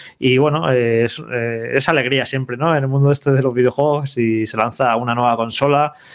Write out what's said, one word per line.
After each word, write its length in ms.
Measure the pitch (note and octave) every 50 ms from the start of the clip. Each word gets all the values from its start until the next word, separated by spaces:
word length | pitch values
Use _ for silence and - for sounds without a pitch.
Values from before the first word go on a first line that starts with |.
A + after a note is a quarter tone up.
| - - - _
y 180 | - B2+ B2
bueno, 340 | C3 D3 D3+ C#3+ D#3+ E3 D3+
eh, 340 | B2+ B2 A#2 A#2 A2+ A2+ A#2+
es, 140 | A2+ - D#3 - A2+ A#2+
eh, 380 | A#2+ A#2 A#2 A#2 A2+ A#2 A#2+ B2
es 160 | C#3 - F3
alegría 380 | E3 C#3 A#2+ B2+ C#3 C3 A#2+
siempre, 280 | - C3+ C3 B2+ B2 A#2+
¿no? 200 | B2 D3+ E3 D#3+
En 80 | C#3+ C3+
el 40 |
mundo 240 | C3 C3+ C#3 C#3 C#3+
este 200 | C#3+ C#3 - C#3+
de 100 | C3+ C3
los 140 | B2+ C3 A#2+
videojuegos, 560 | B2+ B2 B2 - C#3+ C#3+ D3+ D3 D3+ C#3 C3+
si 340 | - B2 A#2 A2+ A2 A2 A2
se 120 | - -
lanza 380 | A2 A2 A#2+ A#2 - C3+ A#2+ A2+
una 180 | A#2 B2 A#2+ A#2+
nueva 200 | B2 B2 A#2+ A#2
consola, 580 | A2+ A2+ A2+ A2 - C#3 C#3+ C#3+ C#3+ D3+ D3 - - - -